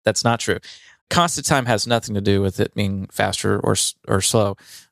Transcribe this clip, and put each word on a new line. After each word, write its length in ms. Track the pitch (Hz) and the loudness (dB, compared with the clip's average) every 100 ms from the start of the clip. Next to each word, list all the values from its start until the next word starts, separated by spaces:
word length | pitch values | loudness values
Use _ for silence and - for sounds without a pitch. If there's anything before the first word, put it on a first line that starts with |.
| 110 | -2
that's 180 | 104 | 0
not 160 | 120 117 | 0 0
true. 200 | - 90 - - - _ - | -2 -4 -4 -20 -20 _ -2
Constant 380 | 175 175 156 - | 0 2 0 0
time 200 | 143 120 | 0 2
has 200 | 107 117 | 0 2
nothing 280 | 117 - 104 | -2 0 -2
to 60 | |
do 200 | 101 98 | 2 2
with 180 | 95 98 | 2 0
it 160 | - - | -4 -2
being 320 | 101 98 95 | -4 -4 -8
faster 480 | - 101 - 104 101 | -2 -2 0 -2 0
or 100 | - | 0
s-, 240 | 101 - - - | 0 -2 -6 -2
or 100 | 95 | 0
slow, 380 | - 113 101 98 - - - | 2 2 2 -2 -14 -20 -16